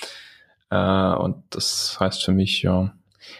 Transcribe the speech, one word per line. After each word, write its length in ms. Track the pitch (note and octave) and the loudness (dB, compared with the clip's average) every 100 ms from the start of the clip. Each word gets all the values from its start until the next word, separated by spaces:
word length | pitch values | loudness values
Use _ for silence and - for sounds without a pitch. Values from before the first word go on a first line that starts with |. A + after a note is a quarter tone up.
| - - - - _ _ - | -16 -16 -20 -20 _ _ -4
Äh, 440 | F#2+ F#2+ F#2+ F#2 | 0 2 2 2
und 300 | F#2 F2+ - - | 2 0 -4 -8
das 480 | - - - - - | -6 -4 -4 -4 -2
heißt 240 | F#2+ - | -2 0
für 80 | - | 2
mich, 300 | F#2+ F#2+ - | 2 2 2
ja, 320 | F#2+ F#2 F#2+ - _ _ - | 2 2 0 -4 _ _ -20